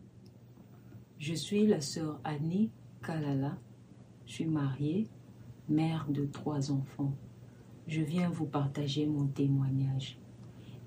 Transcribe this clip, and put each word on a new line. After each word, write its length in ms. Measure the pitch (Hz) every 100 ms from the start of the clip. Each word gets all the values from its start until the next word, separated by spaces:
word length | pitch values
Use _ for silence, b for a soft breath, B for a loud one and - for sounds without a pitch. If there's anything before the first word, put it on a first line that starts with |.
| - - - - - - - - - - - -
Je 140 | 147
suis 340 | 165 - 208 214
la 140 | 185
sœur 380 | 143 - 160 151
Annie 480 | - 147 160 185 220 - - - -
Kalala. 520 | 160 147 139 139 - - - - - - - -
Je 80 |
suis 120 | - 165
mariée, 600 | 156 139 131 147 180 220 - - - - - -
mère 380 | 151 160 160 147
de 180 | 139 143
trois 460 | - 151 143 139
enfants. 400 | 139 135 - 139 - - - - - - - -
Je 140 | 156
viens 280 | 151 175 175
vous 160 | 156 143
partager 600 | 147 139 - 143 151 151
mon 200 | 147 139
témoignage. 920 | - 139 139 135 135 135 135 131 - - - - B B B